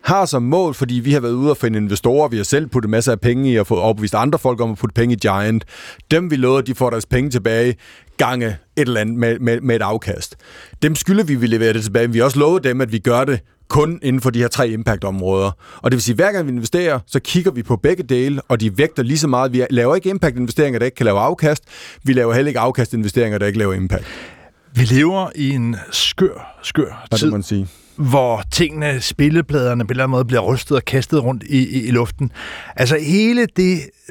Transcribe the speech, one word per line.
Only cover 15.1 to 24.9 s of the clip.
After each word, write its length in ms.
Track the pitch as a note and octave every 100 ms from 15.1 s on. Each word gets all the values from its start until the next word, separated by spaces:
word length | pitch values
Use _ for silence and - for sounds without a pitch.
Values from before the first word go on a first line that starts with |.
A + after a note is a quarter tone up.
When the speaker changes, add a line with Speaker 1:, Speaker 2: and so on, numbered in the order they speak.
| F#2+ F#2 F#2+ G2 - - -
Speaker 1:
Og 80 | -
det 60 | B2
vil 60 |
sige, 120 | G#2+
hver 180 | A2 G3+
gang 140 | G3+ D3+
vi 60 |
investerer, 460 | B2 A2+ F3 F3 C3 -
så 140 | C3+
kigger 300 | - F3+ F3+
vi 120 | A#2+
på 140 | G#2+ A2+
begge 260 | C#3+ F3+
dele, 380 | B2+ B2 C3+ C#3 -
og 120 | A#2+
de 180 | A2 F#2+
vægter 240 | D#3 -
lige 160 | A#2+ D3+
så 100 | D3+
meget. 240 | B2+ C3
Vi 100 | B2 B2
laver 240 | B2+ A#2+
ikke 160 | F3+ F#3
impact-investeringer, 680 | G3 D#3+ B2 B2 - C#3+ A#2+
der 80 | B2
ikke 100 | -
kan 80 | A2+
lave 120 | G2+
afkast. 460 | B2 F3+ D3+ D3+ _ - - -
Vi 80 | C3+
laver 220 | B2+ A#2
heller 140 | A#2 D3
ikke 120 | A#2+
afkast-investeringer, 800 | A#2+ B2+ A2+ A#2 G#2 B2 A2+ G#2
der 80 | G2+
ikke 120 | G#2
laver 160 | G2+
impact. 300 | F#2+ F2+ F#2+ - - - - - _ _
Speaker 2:
Vi 100 | B2
lever 460 | A#2+